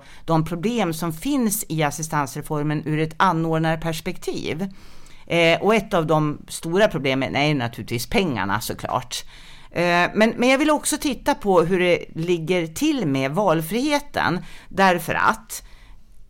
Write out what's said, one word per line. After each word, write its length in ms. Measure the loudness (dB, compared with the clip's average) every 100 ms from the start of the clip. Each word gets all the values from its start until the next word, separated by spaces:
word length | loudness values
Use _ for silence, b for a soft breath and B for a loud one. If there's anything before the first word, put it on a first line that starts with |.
| B B
de 200 | 0 0
problem 480 | 0 -2 -2 0 -2
som 200 | -2 -4
finns 520 | -4 -2 0 0 -2 -2
i 140 | 0
assistansreformen 1000 | 0 -2 -2 -2 -2 -4 -4 -2 -2 -2
ur 140 | 0 0
ett 160 | 0 2
anordnarperspektiv. 1600 | 2 2 0 2 0 0 -4 -4 -6 -6 -6 -6 -6 -6 -6 B B B B B B
Eh, 340 | 4 4 4
och 140 | 4
ett 180 | 2 2
av 140 | 0 2
de 380 | 2 2 -2 -10
stora 400 | -8 -2 2 2
problemen 480 | 2 0 0 0
är 120 | 2 2
ju 60 |
naturligtvis 540 | 2 -2 -6 -6 -6 0
pengarna, 540 | 0 2 0 0 -2
såklart. 640 | -2 -6 -4 -4 -4 -10 -12 B B B B
Eh, 380 | -2 2 4 2
men, 200 | 4 2 4
men 120 | 4
jag 80 | 4
vill 140 | 4
också 260 | 2 0 -2
titta 380 | -2 -2 -2
på 260 | 0 4 4
hur 180 | 4 4
det 260 | 4 2 -2
ligger 520 | -4 0 0 0 0 -2
till 400 | -2 0 2 0
med 240 | 0 0
valfriheten, 1080 | 0 2 2 0 -2 0 0 -2 -2 0 -2 B B B
därför 440 | 2 4 4 0
att 500 | 0 2 0 -4 -14 b b b b b -20